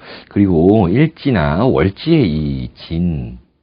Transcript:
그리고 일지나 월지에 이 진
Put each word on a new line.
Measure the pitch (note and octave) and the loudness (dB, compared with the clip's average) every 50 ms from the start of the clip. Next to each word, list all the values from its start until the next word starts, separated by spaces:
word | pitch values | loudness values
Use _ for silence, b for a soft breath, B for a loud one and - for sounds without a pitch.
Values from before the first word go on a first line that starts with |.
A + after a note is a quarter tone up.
| B B B B B B | B B B B B B
그리고 | - G2 G2+ G2 F2+ D#2 E2 F#2 G#2 A2+ G2 E2 | -2 0 2 2 2 4 4 4 4 4 4 2
일지나 | F#2+ B2+ D#3 D#3 - - - C#3 B2+ F#2 D2+ C#2+ D2 F2+ A#2+ | 2 2 0 0 -2 -4 -4 -2 0 0 0 0 0 0 0
월지에 | C3+ G2+ C2+ D#2 F#2+ G2 - - D#3 E3+ D#3+ | 0 0 2 0 -2 -2 -4 -4 0 0 2
이 | B2 F2 D2 D#2 D2+ C#2+ C#2 C2 B1 A#1+ - | 2 0 -2 -2 -4 -4 -6 -6 -8 -10 -12
진 | - - - D#2+ E2 F2 F2 E2 C#2 B1 A1+ A#1 A#1+ _ _ _ _ | -16 -14 -8 -6 -4 -2 -2 -4 -4 -8 -10 -14 -18 _ _ _ _